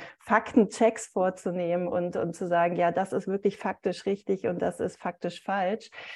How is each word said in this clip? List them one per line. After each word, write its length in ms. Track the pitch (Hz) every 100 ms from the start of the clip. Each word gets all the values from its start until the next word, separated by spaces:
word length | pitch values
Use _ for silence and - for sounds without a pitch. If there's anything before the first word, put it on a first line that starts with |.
| - -
Faktenchecks 880 | - 226 - 247 202 - 233 226 -
vorzunehmen 800 | 202 185 185 190 180 170 175 180
und, 300 | 180 175 180
und 180 | 175 170
zu 120 | 180
sagen, 260 | 170 175 175
ja, 160 | 170
das 220 | 170 190
ist 140 | - -
wirklich 260 | 196 196 -
faktisch 500 | 196 185 190 180 -
richtig 400 | 196 - 190 180
und 160 | 175
das 200 | 180 180
ist 180 | 185 -
faktisch 420 | 185 180 175 175
falsch. 480 | - 196 185 220 - - -